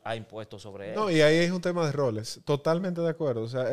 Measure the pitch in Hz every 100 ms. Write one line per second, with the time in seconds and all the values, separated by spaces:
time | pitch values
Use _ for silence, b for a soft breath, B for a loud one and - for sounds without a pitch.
0 | 110 113 107 110 107 101 104 98 101 208
1 | 214 160 151 160 175 180 180 175 156 143
2 | 135 107 110 - - 143 156 170 190 170
3 | 170 160 151 113 117 127 123